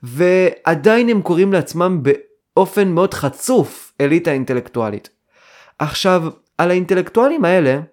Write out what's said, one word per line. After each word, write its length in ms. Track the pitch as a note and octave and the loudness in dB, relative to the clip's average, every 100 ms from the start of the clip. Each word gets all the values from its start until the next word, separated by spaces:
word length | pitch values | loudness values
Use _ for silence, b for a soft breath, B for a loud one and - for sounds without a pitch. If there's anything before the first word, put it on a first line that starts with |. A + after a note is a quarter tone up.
ועדיין 1040 | B2+ B2+ F3+ F#3 F#3 - - E3 C#3 A3+ A#3+ | -14 -2 2 4 2 0 -2 2 2 2 2
הם 140 | A3 | 0
קוראים 300 | F3 E3+ G3 | 0 0 2
לעצמם 500 | F#3+ D3+ D#3+ F3+ F3+ | 2 -2 -2 0 0
באופן 840 | C3+ C#3+ - _ _ - F#3+ - G3 | 0 -2 -4 _ _ 0 0 0 0
מאוד 260 | E3 F#3+ | 0 -2
חצוף 760 | - C#3 - - B3+ C#3 - - _ | -2 -6 -6 0 0 0 -6 -20 _
אליטה 320 | C#3+ E3 E3+ | 0 0 0
אינטלקטואלית. 760 | C#3 B2+ B2+ A#2+ B2 A2 G2+ - _ _ b b b b b | -4 -2 -4 -4 -6 -6 -8 -14 _ _ b b b b b
עכשיו, 440 | D3+ - G3 F#3 E3 - _ _ | -8 -4 0 0 -2 -10 _ _
על 120 | E3+ | 0
האינטלקטואלים 760 | F3+ F3+ E3 F3 - B3+ E4 | 0 0 -2 0 0 0 2
האלה 360 | F3 F#3 D3 C3+ D#3+ | 2 2 2 0 -6